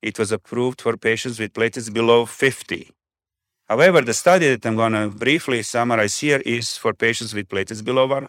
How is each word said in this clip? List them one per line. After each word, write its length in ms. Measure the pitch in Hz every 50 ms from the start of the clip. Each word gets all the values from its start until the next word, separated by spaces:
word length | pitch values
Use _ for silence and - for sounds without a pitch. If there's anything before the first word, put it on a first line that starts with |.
| -
It 160 | 107 101 -
was 140 | 110 98 107
approved 480 | 101 _ - - 120 123 127 127 -
for 160 | - 120 113
patients 420 | 107 - 113 113 110 - 131 117 110
with 140 | 110 104 -
platelets 400 | - 113 113 - 131 113 113 101
below 320 | 117 117 117 117 120 117
fifty. 680 | 110 - - 135 135 123 - - - - - - _ _ _ _ _ _ _ _ _ _ _ _ _ _ _ _ -
However, 320 | 107 120 160 185 180 165
the 140 | 143 120 110
study 340 | - - 175 180 190 165 143
that 180 | 127 113 -
I'm 100 | 120 110
gonna 320 | 110 113 113 110 107 107 104
briefly 540 | 101 104 113 127 147 160 - - 127 117 107
summarize 560 | - - 117 95 120 120 110 107 104 - -
here 240 | 147 151 143 135 -
is 320 | 117 120 120 117 - -
for 160 | - - 117 101
patients 400 | - 117 117 117 - 120 107 107
with 140 | 104 101 -
platelets 360 | - 98 95 - 113 107 107
below 220 | 123 127 131 131
one 200 | 131 139 135 -